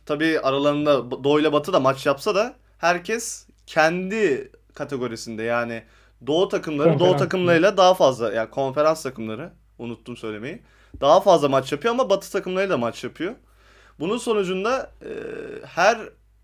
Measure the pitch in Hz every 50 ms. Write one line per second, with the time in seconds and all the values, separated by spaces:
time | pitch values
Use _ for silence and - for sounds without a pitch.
0 | _ - 151 147 160 165 160 151 - 135 135 139 143 147 147 147 147 151 143 127
1 | 117 123 131 131 131 139 147 151 151 156 147 147 147 196 185 160 131 131 135 135
2 | - 147 135 139 - 220 190 190 220 247 - _ _ _ _ _ - 170 175 175
3 | 175 - 226 233 226 - - - - _ _ _ _ - - 165 156 160 170 180
4 | 185 185 208 226 214 170 131 113 - - - _ _ _ - - 147 127 143 127
5 | 123 120 113 110 - 117 113 107 113 117 120 120 117 117 117 113 - _ _ _
6 | _ _ _ _ 123 120 147 170 196 196 - 185 - 165 156 143 151 165 156 143
7 | 175 180 180 - 190 165 - 185 180 175 170 165 170 208 202 185 185 185 185 185
8 | 175 139 127 110 117 110 101 113 113 110 - 139 139 135 131 147 151 156 160 160
9 | - 135 - - 113 110 110 113 156 185 - _ _ _ _ - 117 117 113 -
10 | _ 123 120 - - 110 107 104 110 139 185 233 - _ _ _ _ _ - -
11 | 135 143 160 190 196 202 175 160 143 139 135 135 131 - 147 143 - 233 240 254
12 | 254 190 196 190 - - - 196 - 185 185 185 196 190 175 131 120 117 110 -
13 | - 120 123 - 160 190 254 - _ _ _ _ _ _ _ _ _ _ _ -
14 | 147 180 220 247 226 247 220 208 196 180 185 185 196 226 262 262 - - - -
15 | - - - - - - - - - - - - - 135 - 160 180 214 233 220
16 | 202 - - _ _ _ _ _